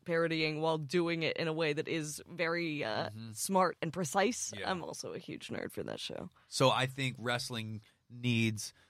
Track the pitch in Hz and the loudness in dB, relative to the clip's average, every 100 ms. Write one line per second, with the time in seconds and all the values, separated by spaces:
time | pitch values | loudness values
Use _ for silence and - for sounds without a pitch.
0 | - 165 165 160 156 151 160 160 143 180 | 0 2 2 2 0 2 2 0 2 2
1 | 170 165 156 - 160 156 156 147 - 160 | 2 2 0 0 0 2 2 0 0 -2
2 | 151 147 - 175 165 170 165 147 110 107 | -2 -8 -8 -2 0 0 0 -2 0 0
3 | - 107 113 107 - 190 175 - 165 180 | -2 -6 -10 -6 2 4 4 2 -4 -2
4 | 170 196 208 233 - 208 190 185 - - | 0 2 2 2 -4 -4 -4 -2 -4 -8
5 | - - - - - 107 - - 55 53 | -8 -8 -8 -10 -6 -6 -4 -4 -6 -6
6 | - - - - - - 135 113 131 135 | -6 -8 -10 -14 -6 2 4 4 0 -2
7 | 127 - 117 120 - 117 110 107 - _ | -4 -2 -2 -2 -4 -6 -6 -8 -12 _
8 | - 120 120 113 113 107 - - _ | -20 -2 4 6 6 2 -4 -12 _